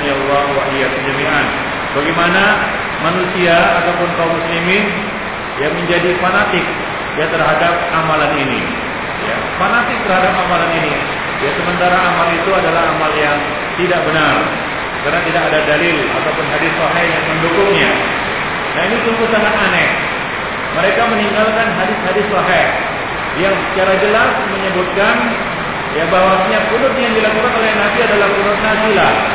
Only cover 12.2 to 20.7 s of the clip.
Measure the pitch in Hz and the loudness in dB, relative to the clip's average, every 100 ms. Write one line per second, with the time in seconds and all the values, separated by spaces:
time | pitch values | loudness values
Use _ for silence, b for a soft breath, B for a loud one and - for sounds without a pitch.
12.2 | 170 165 190 185 170 165 165 160 156 151 | 0 0 2 2 2 2 0 0 0 0
13.2 | 147 147 139 - - - 175 170 151 160 | 0 0 -2 -4 -4 -2 0 2 2 2
14.2 | 147 131 - - - - - - 143 170 | 2 2 0 -2 -4 -6 -6 -4 -2 -2
15.2 | 170 170 156 156 151 151 170 151 123 139 | 0 0 2 2 2 2 2 0 0 -2
16.2 | 156 156 143 151 165 170 151 165 170 156 | -2 -2 -2 -2 -2 0 0 0 0 0
17.2 | 156 160 165 170 202 165 131 - - - | -2 0 0 2 4 4 2 0 -2 -4
18.2 | - - - - - 156 185 233 233 226 | -4 -4 -4 -6 -4 -2 0 0 0 0
19.2 | 226 220 208 214 190 175 143 - - - | 2 2 2 0 0 0 0 -2 -4 -6
20.2 | - - - - - | -6 -6 -6 -6 -6